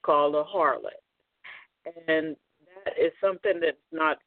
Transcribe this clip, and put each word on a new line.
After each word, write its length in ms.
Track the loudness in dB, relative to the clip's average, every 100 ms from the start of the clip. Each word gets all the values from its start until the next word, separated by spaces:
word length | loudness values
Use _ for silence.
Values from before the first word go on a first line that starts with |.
called 320 | 2 4 4 0
a 80 |
harlot. 580 | -2 0 0 0 -6 -14 _ _ _ _ -20 -20 -20 _ -18 -12 -2
And 280 | -2 -2 -8 _ _ _ -14 -8
that 80 | 0
is 140 | 0 0
something 380 | -4 -2 -2 0
that's 180 | 0 -2 _
not 260 | -2 0 -2